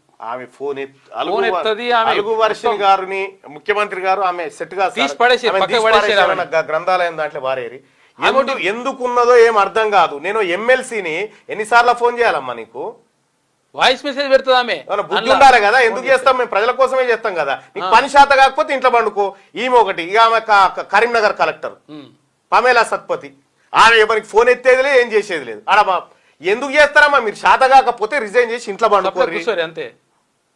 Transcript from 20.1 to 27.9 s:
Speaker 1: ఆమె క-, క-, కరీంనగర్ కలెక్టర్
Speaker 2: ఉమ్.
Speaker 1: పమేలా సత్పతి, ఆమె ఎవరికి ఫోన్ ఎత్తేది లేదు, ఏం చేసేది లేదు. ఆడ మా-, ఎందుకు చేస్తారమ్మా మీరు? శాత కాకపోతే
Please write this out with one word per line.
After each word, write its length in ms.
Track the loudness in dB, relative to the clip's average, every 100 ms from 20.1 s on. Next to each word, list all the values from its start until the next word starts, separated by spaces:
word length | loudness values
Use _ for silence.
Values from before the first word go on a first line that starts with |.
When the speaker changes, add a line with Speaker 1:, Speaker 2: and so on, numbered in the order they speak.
| 2
Speaker 1:
ఆమె 220 | 2 2
క-, 320 | 2 2 2 0
క-, 40 |
కరీంనగర్ 560 | -2 0 0 2 0 0
కలెక్టర్ 360 | -4 -4 -12 -14 _
Speaker 2:
ఉమ్. 160 | -20 -20 _ _ _ _
Speaker 1:
పమేలా 300 | 0 2 2
సత్పతి, 520 | 0 -4 -6 -10 -10 -20 _ _ _
ఆమె 220 | 4 4 4
ఎవరికి 300 | 2 0 0
ఫోన్ 220 | 2 2
ఎత్తేది 340 | 2 2 2
లేదు, 160 | 2 2
ఏం 140 | 2
చేసేది 320 | 0 -2 -6
లేదు. 180 | -8 -10 0
ఆడ 120 | 2
మా-, 200 | 2 -2 -6 _ _ _
ఎందుకు 280 | -4 -4 -2
చేస్తారమ్మా 480 | 2 4 4 4 2
మీరు? 160 | -2
శాత 260 | -2 0 2
కాకపోతే 580 | 6 4 4